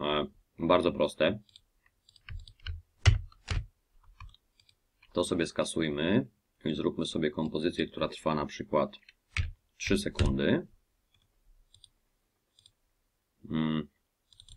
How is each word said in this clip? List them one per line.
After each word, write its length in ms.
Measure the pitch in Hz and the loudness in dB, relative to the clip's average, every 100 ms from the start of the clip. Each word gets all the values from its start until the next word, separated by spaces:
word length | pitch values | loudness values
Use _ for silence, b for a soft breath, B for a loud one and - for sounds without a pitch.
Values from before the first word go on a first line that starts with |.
E, 260 | 73 76 71 - _ - | -2 -2 -2 -8 _ -2
bardzo 320 | 82 90 85 | 2 4 4
proste. 480 | 69 73 - 85 - - - _ _ _ _ _ _ - - - - - - - _ - - - - - - - _ _ _ - - - - _ _ _ _ _ _ _ | 2 0 2 2 0 -8 -20 _ _ _ _ _ _ -14 -14 -14 -14 -12 -12 -14 _ 2 2 0 -12 -6 -6 -6 _ _ _ -20 -20 -20 -20 _ _ _ _ _ _ _
To 100 | 92 | -2
sobie 240 | 87 87 80 | 2 0 0
skasujmy 800 | - 78 - 80 73 82 117 135 _ _ _ 80 | -2 -2 0 -2 0 2 2 0 _ _ _ -4
i 100 | 76 | -2
zróbmy 300 | 80 - 80 | -2 -2 -4
sobie 260 | 85 76 | -2 -2
kompozycję, 560 | 78 80 76 82 82 73 | -2 -4 -2 -2 -2 -4
która 200 | - 73 | -2 -4
trwa 280 | - 82 78 | -2 -2 -2
na 100 | 71 | -2
przykład 460 | - - 76 69 - - - _ - - - _ - | -8 -2 0 0 -4 -20 -20 _ -4 -4 -6 _ -6
trzy 200 | - 98 | 0 0
sekundy. 720 | - - 71 67 76 147 - _ _ _ _ _ _ _ _ - _ - - _ _ _ _ _ _ _ - _ _ _ _ _ _ _ - | 0 2 2 4 2 2 0 _ _ _ _ _ _ _ _ -20 _ -20 -20 _ _ _ _ _ _ _ -20 _ _ _ _ _ _ _ -4
Mm. 380 | 80 78 78 73 _ _ _ _ - - | -2 0 -2 -6 _ _ _ _ -20 -20